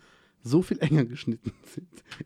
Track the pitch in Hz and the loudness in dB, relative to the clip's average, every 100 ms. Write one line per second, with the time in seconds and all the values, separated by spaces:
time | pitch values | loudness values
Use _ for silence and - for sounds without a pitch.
0 | _ _ _ _ 117 160 - 185 147 156 | _ _ _ _ 2 2 2 -2 2 2
1 | 120 - 123 113 - - - - 185 - | 2 -2 -6 -6 -8 -12 -16 -18 -18 -20
2 | _ - | _ -16